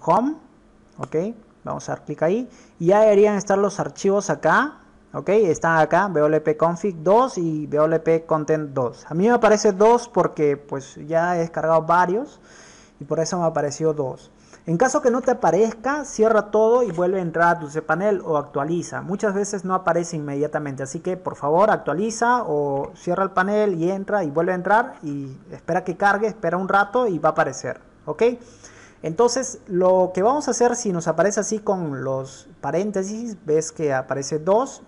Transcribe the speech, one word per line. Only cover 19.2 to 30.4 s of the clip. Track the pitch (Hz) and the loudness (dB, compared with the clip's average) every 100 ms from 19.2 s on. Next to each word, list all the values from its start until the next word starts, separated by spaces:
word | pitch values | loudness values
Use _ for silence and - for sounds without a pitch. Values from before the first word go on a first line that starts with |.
| 214 | -2
veces | 190 202 202 180 | -2 -4 -6 -4
no | |
aparece | 185 180 170 170 160 | -2 0 0 -2 -6
inmediatamente, | 147 139 147 151 147 135 | -6 -4 -2 -4 -6 -6
así | 135 170 | -8 -8
que | 185 185 | -6 -6
por | - - | -8 -6
favor | 143 165 214 | 0 2 4
actualiza | 175 - 151 220 214 233 247 | 2 -2 -2 -4 0 0 2
o | 170 147 143 139 143 | 0 -2 -2 -2 -6
cierra | - 175 180 | -8 -4 -2
el | 190 | 0
panel | 190 190 208 208 | 0 0 2 0
y | 165 175 | 0 -2
entra | 196 196 202 | -2 -2 -2
y | 156 | 0
vuelve | 147 175 | -2 -2
a | 180 | -2
entrar | 180 214 262 - | 2 2 0 -6
y | 156 143 135 135 - | -10 -8 -10 -14 -18
espera | 143 - 185 | -14 -4 -2
que | 185 165 | -2 0
cargue, | 202 202 220 | 0 2 -2
espera | 202 165 180 | -2 -4 -2
un | 190 | 0
rato | 196 202 254 240 | 0 2 0 0
y | 160 | 0
va | 156 | 0
a | |
aparecer, | 156 151 - 131 - - _ - | 0 -2 -4 -10 -10 -14 _ -12
¿ok? | 151 233 240 - - - - - _ | 0 0 0 -10 -20 -20 -20 -20 _
Entonces | 160 160 240 262 247 - - | -6 0 0 0 -6 -10 -6
lo | 180 185 185 180 | 2 4 4 2
que | 185 | 2
vamos | 214 294 | 0 0